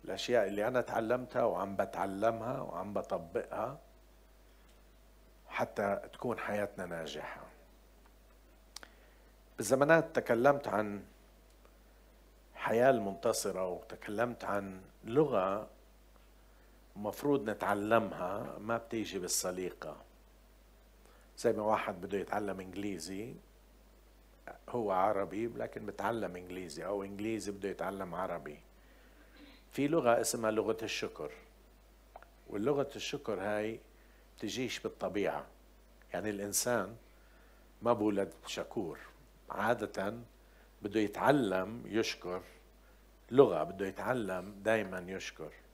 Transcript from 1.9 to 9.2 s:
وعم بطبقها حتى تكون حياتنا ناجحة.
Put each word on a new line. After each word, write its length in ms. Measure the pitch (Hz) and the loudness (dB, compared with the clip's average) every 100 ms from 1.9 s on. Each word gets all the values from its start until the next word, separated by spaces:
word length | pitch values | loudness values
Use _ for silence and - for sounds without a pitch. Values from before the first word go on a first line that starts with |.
| - 95 98 110 113 113 139 | 0 -2 2 0 0 -4 -4
وعم 320 | - 85 95 | -6 -6 -4
بطبقها 880 | 101 - 92 82 117 - - 113 151 - - - - - - - - - - - - - - - - - | -4 -2 -4 -2 -6 -4 -4 -4 -6 -16 -20 -20 -20 -20 -20 -20 -20 -20 -20 -20 -20 -20 -20 -20 -20 -10
حتى 540 | - 120 - 101 101 - | -4 -2 0 0 0 -4
تكون 260 | - 127 110 | -8 -4 -4
حياتنا 460 | - 104 101 - 90 | -2 -2 -2 -4 -8
ناجحة. 560 | 85 78 76 73 - - - - - - - - - - - - - - - - - - - | -6 -8 -8 -10 -12 -16 -20 -20 -20 -20 -20 -20 -20 -20 -20 -20 -20 -18 -18 -18 -20 -20 -20